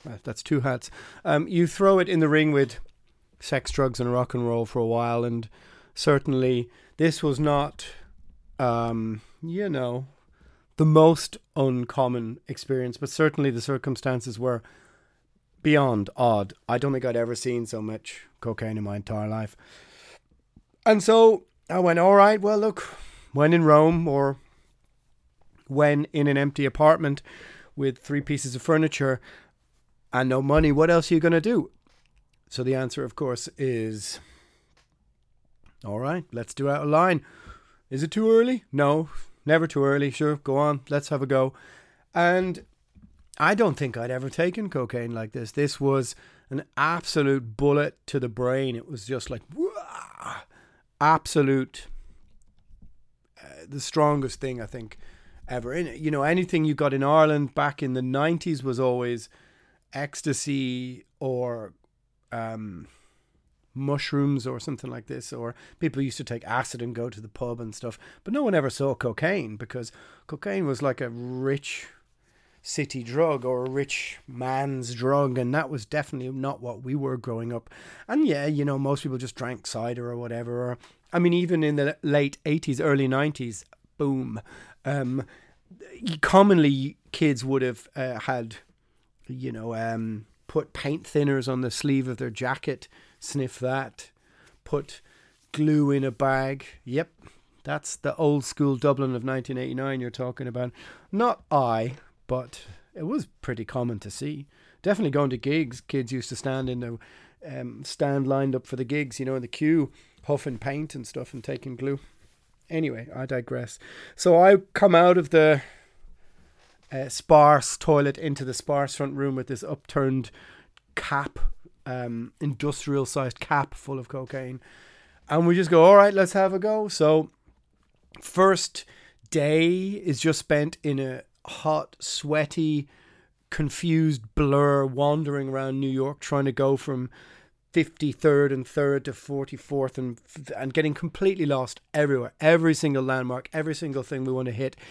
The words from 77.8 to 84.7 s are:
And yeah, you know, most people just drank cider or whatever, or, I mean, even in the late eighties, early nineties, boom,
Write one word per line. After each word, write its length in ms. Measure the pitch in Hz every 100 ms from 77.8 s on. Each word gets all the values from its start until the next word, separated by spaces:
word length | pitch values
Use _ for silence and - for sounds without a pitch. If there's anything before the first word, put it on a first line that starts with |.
| - - -
And 200 | 269 302
yeah, 200 | 143 143
you 180 | 147 143
know, 120 | 135
most 260 | 139 143
people 140 | 143 131
just 180 | 123 -
drank 300 | 123 120 -
cider 460 | 117 117 120 120
or 60 | 120
whatever, 540 | 120 117 120 120 123
or, 60 | 123 - _ _
I 60 | 175
mean, 140 | 175
even 300 | 175 175 170
in 140 | 151 147
the 200 | 139 151
late 360 | 151 147 143 - 156
eighties, 360 | 156 - 127
early 260 | 156 139 135
nineties, 560 | 131 151 143 120 107 - _ _ -
boom, 440 | 143 135 127 110 - - -